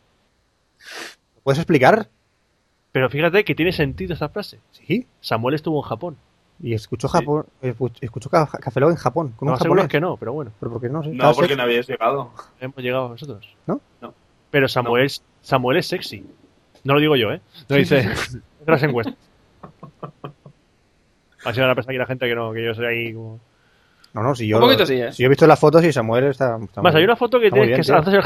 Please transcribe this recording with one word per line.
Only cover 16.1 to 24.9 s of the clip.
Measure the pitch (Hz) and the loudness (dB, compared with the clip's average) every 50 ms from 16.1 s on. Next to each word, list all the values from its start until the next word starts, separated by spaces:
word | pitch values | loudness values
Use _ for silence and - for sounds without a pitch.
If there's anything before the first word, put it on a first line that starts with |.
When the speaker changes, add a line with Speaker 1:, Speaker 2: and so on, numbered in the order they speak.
| 113 98 92 - - _ _ _ _ _ _ _ _ _ - | -14 -16 -18 -20 -20 _ _ _ _ _ _ _ _ _ -2
Speaker 2:
No | 131 139 | 0 2
lo | 147 | 2
digo | 151 156 147 | 4 4 2
yo, | 123 110 101 | 2 2 0
¿eh? | 143 185 - _ - - - | -2 -6 -10 _ -20 -18 -6
No | - 139 | 0 2
Speaker 1:
Sí, | 139 | 2
Speaker 2:
dice | 135 - 147 135 117 - 107 | 2 4 2 2 2 0 -2
Speaker 1:
sí, | - - - 123 | -6 -8 -8 -12
sí. | 113 - _ | -16 -18 _
Speaker 2:
<laughs> | _ _ | _ _
otras | 147 156 160 131 147 | 0 0 2 2 2
encuestas. | 147 123 117 - - - - _ _ _ _ _ _ _ _ - - _ _ - - _ _ - - - _ - 147 143 _ - 143 _ _ _ _ _ _ _ _ _ _ _ _ _ _ _ _ _ _ - | 0 -2 -2 -4 -4 -8 -12 _ _ _ _ _ _ _ _ -20 -20 _ _ -20 -20 _ _ -20 -20 -18 _ -20 -20 -20 _ -20 -20 _ _ _ _ _ _ _ _ _ _ _ _ _ _ _ _ _ _ -10
Así | 120 104 127 | -6 -2 0
van | 131 127 | 0 2
a | 127 | 0
pensar | 131 113 131 | 0 -4 -6
aquí | 131 | -6
la | 127 123 | -6 -6
gente | 127 127 127 131 | -6 -6 -4 -4
que | 120 117 | -4 -2
no, | 120 117 113 110 | -2 -4 -4 -6
que | 113 113 | -4 -4
yo | 117 110 | -4 -4
soy | 113 120 | -4 -4
ahí | 117 117 117 117 113 110 | -4 -4 -4 -6 -8 -10
como | 113 113 110 113 117 _ _ _ _ _ _ _ _ _ _ _ _ _ _ - | -12 -14 -16 -18 -20 _ _ _ _ _ _ _ _ _ _ _ _ _ _ -6
Speaker 1:
No, | 110 110 | -4 -2
no, | 135 139 | -2 -2
si | 117 113 | -2 -2
yo | 107 104 | 0 4
Speaker 4:
Un | 113 - | 4 6
poquito | 262 262 214 180 | 6 6 4 2
sí, | 147 | 2